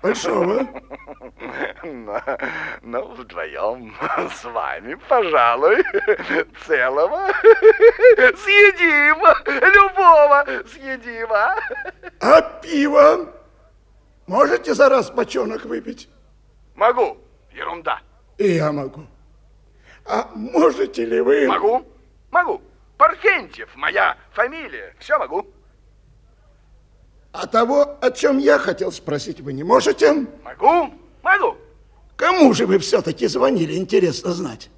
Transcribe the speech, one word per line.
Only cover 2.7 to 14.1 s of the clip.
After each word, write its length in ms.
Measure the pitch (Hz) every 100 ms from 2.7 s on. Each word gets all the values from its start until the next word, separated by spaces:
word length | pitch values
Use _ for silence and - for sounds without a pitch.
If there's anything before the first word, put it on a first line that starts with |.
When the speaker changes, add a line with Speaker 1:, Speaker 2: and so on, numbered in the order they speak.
| -
Speaker 2:
ну, 260 | 117 120 139
вдвоем 800 | - 120 85 80 71 101 123 113 107 - - -
с 100 | -
вами, 500 | 240 - 73 71 107 160 -
пожалуй, 760 | 262 196 147 120 120 151 233 762 - 202 214 175 - - - -
целого 640 | 151 127 135 170 302 381
<laughs> 40 | - 440 453 427 - 453 - 480 427
съедим, 1040 | - - 403 403 403 359 339 294 294 311 403 - -
любого 1000 | 277 370 403 392 370 359 320 294 285 285 254 -
съедим, 640 | - 269 269 233 226 226
а? 240 | 214 220 392 831 494 370 - 359 _
Speaker 1:
А 200 | 220 - - -
пиво 720 | - 311 294 294 294 320 320 - _ _ _ _ _ _ _